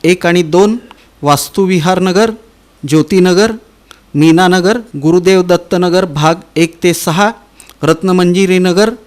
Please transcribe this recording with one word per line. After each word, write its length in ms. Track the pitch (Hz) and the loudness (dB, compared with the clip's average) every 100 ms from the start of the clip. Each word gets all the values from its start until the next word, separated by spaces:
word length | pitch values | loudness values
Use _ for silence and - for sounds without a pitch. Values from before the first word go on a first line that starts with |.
एक 220 | 160 180 175 | -2 0 0
आणि 160 | 175 | -2
दोन, 340 | 160 170 208 233 - - _ _ | 0 0 0 -2 -10 -20 _ _
वास्तुविहार 760 | 147 143 - - 190 180 165 185 | -2 -2 -2 -4 -2 0 -2 -2
नगर, 320 | 185 180 226 220 - _ _ _ 139 | 0 0 -2 -4 -18 _ _ _ -2
ज्योतिनगर, 640 | 156 151 190 180 180 220 220 - _ _ - _ | -2 2 2 2 2 0 -4 -16 _ _ -20 _
मीनानगर, 640 | 147 160 165 180 185 180 240 226 147 | 0 2 4 2 2 0 -4 -6 -4
गुरुदेव 460 | 151 180 175 185 | 0 0 2 0
दत्तनगर 640 | 180 175 - 180 180 180 | 2 -2 -2 -2 0 0
भाग 300 | 185 147 156 170 - 160 | -2 -2 -2 -2 -6 -4
एक 200 | 165 - | -4 -2
ते 120 | 175 | -2
सहा, 360 | 170 - 160 208 - _ _ - _ | -2 -4 -2 -2 -4 _ _ -20 _
रत्नमंजिरी 760 | 147 160 190 180 175 180 190 185 | -2 0 0 0 2 0 0 0
नगर, 320 | 180 180 220 240 | 0 0 0 -4